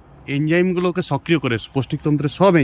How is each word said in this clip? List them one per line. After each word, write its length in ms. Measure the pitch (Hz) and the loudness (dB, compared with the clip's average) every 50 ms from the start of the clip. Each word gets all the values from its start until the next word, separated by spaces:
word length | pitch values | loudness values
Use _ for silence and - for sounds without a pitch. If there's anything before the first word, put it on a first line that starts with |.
| - - - - - - 139 | -20 -20 -20 -18 -10 -6 -4
এনজাইমগুলোকে 680 | 143 151 156 165 175 180 185 180 175 180 180 165 185 175 - | -2 0 0 2 2 2 0 0 0 -2 -2 -2 -4 -4 -4
সক্রিয় 260 | 147 131 - - 170 151 135 | -4 -4 -2 0 0 0 0
করে, 120 | 127 117 107 - - - | -2 -4 -4 -6 -6 -4
পৌষ্টিকতন্ত্রের 580 | 139 123 - 160 143 - 156 147 143 147 147 - - | -4 -4 -4 -4 -4 -2 0 0 0 -2 -4 0 2
সব 140 | 180 196 175 165 | 4 4 6 4